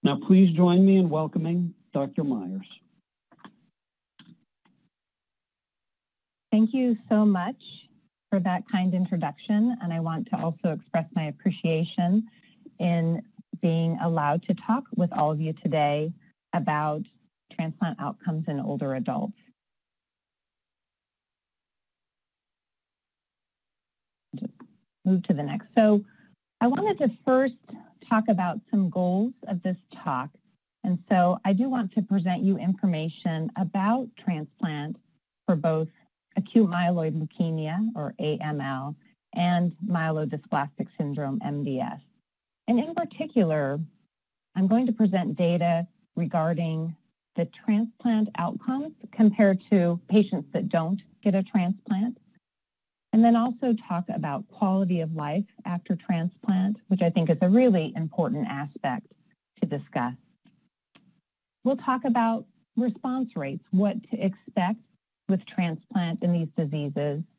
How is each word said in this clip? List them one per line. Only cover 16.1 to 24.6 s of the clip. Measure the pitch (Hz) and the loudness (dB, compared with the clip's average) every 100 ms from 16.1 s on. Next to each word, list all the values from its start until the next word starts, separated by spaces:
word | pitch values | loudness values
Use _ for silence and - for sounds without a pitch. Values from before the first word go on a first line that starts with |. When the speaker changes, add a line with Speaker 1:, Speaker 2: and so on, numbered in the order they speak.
| - _ _ _ | -8 _ _ _
Speaker 2:
about | 175 156 151 151 151 - _ _ _ _ | -4 -2 -2 -2 -4 -8 _ _ _ _
transplant | - 160 - 170 151 | -6 -6 -2 -4 -4
outcomes | 143 - - 160 160 | -8 -8 -6 -6 -4
in | 143 | -4
older | 135 143 139 | -4 -4 -4
adults. | 131 127 117 - - _ _ _ _ _ _ _ _ _ _ _ _ _ _ _ _ _ _ _ _ _ _ _ _ _ _ _ _ _ _ _ _ _ _ _ _ _ _ _ _ _ _ _ _ _ _ _ _ _ | -4 -4 -4 -6 -10 _ _ _ _ _ _ _ _ _ _ _ _ _ _ _ _ _ _ _ _ _ _ _ _ _ _ _ _ _ _ _ _ _ _ _ _ _ _ _ _ _ _ _ _ _ _ _ _ _
Just | - - _ | -12 -12 _